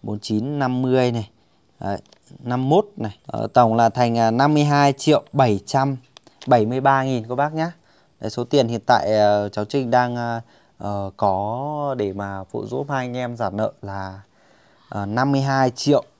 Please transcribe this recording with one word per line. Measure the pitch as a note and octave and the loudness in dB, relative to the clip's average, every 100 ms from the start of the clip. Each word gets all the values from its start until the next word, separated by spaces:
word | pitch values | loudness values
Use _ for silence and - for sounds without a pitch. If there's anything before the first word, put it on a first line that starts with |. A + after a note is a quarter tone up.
bốn | G#2+ G#2 | -8 -8
chín | - G#2+ B2 D3 | -4 -2 -2 -2
năm | C3 B2+ | -2 0
mươi | C3 B2+ B2 | 2 2 2
này. | A#2 G#2 _ _ _ _ _ | 0 -8 _ _ _ _ _
Đấy, | G2 G2+ _ _ _ - | -8 -8 _ _ _ -16
năm | B2 B2 C3 | -6 -4 2
mốt | E3+ G#3 - | 2 0 -6
này. | G#2+ - - | -10 -10 -10
Ờ, | A2 A2 | -8 0
tổng | - A#2+ A2+ | 4 4 6
là | A#2 | 2
thành, | A2+ A#2+ A#2 | 4 0 2
à, | A2+ | 2
năm | A2+ C#3+ | 4 4
mươi | D3+ | 4
hai | D3 C#3+ C#3+ | 4 4 2
triệu | C3+ - D3 - | 2 2 2 2
bảy | C#3+ B2+ G2+ - | 0 2 2 0
trăm | C#3 C3+ C3 _ - _ _ - | 0 0 -4 _ -20 _ _ 2
bảy | B2+ A2 | 2 2
mươi | B2+ | 0
ba | C3+ C3+ | 2 2
nghìn | C3+ B2+ A2+ | 2 -4 -4
các | B2 | -4
bác | D3 | -2
nhá. | D#3 E3 - _ _ _ _ | -2 -6 -8 _ _ _ _
Đấy, | A2 | -8
số | - | -6
tiền | A#2+ C#3+ A#2 | 0 2 2
hiện | A2+ - | -2 2
tại, | A#2+ - | 2 4
ờ, | G#2+ G#2 G#2 G#2 | 4 4 4 0
cháu | G#2 G#2+ | -6 -4
Trinh | C#3+ B2+ | -4 0
đang, | B2 B2 A#2+ | 2 2 -2
ờ, | A#2+ A#2 A2+ _ _ _ | -6 -6 -10 _ _ _
ờ, | G2+ G2+ G2 - | -8 -8 -8 -2
có | G#2 F#2+ G#2 A#2+ C#3+ D3+ C#3+ C3 | -2 0 -4 -6 -8 -6 -6 -4
để | G2+ | -4
mà | G2 G2+ G2 F#2+ | -4 -8 -10 -10
phụ | A2+ G#2+ | -10 -8
giúp | B2 C#3+ | -8 -4
hai | C#3 B2+ | -4 -4
anh | B2 | -6
em | B2 A#2+ | -8 -4
giả | G#2+ | -4
nợ | G2 G#2+ - | -2 -4 -6
là, | G2+ G2 F#2+ F#2+ - _ _ _ _ _ _ | -12 -10 -10 -14 -20 _ _ _ _ _ _
ờ, | G#2 G2+ | -8 -4
năm | A2 C3+ | -2 0
mươi | C#3 | 2
hai | C3+ C3+ C3 | 0 2 0
triệu | B2 C#3 C#3 - _ | 0 2 2 0 _